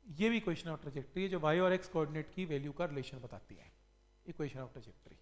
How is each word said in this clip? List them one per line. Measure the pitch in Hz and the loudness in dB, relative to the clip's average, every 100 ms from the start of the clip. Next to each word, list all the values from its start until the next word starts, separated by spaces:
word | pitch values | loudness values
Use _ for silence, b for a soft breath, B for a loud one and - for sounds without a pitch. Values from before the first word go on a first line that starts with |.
| - | -14
ये | 147 214 | 2 4
भी | 226 | 4
equation | 190 156 170 | 2 0 -2
of | 156 | -6
trajectory | 147 139 127 180 | -6 -8 -6 -2
है | 190 | 0
जो | 180 | 2
y | 151 165 | 4 6
और | 185 185 | 6 6
x | 185 | 2
कोऑर्डिनेट | 165 151 156 147 - | 0 0 -2 -4 -4
की | 185 | -2
वैल्यू | 143 143 | -2 -2
का | 139 170 | -2 -2
रिलेशन | 143 127 131 | -2 -6 -8
बताती | 117 101 - - | -10 -12 -14 -18
है, | - - _ _ _ _ - | -20 -20 _ _ _ _ -14
equation | - 147 131 | -4 -4 -4
of | 127 | -10
trajectory। | 131 107 - - - | -12 -16 -18 -20 -20